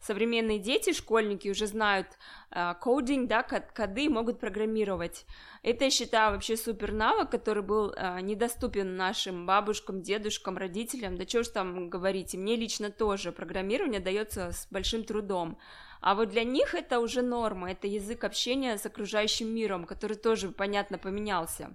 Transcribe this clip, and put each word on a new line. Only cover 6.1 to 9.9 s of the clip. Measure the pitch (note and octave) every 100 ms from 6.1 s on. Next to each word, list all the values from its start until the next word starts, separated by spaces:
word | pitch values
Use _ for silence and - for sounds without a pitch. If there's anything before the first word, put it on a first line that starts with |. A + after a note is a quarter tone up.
| A3+ A3
вообще | G3 - A3+
супер | A#3 A3 G3+
навык, | G#3+ A3 A4 D#4+
который | A3+ - A3
был, | F#3+ G#3+ G3+ -
а, | F#3 F3+
недоступен | F#3+ G#3 A#3 - B3 G3+ F#3+ F#3
нашим | F#3 - - F3+
бабушкам, | F3 F#3+ G#3 G#3 -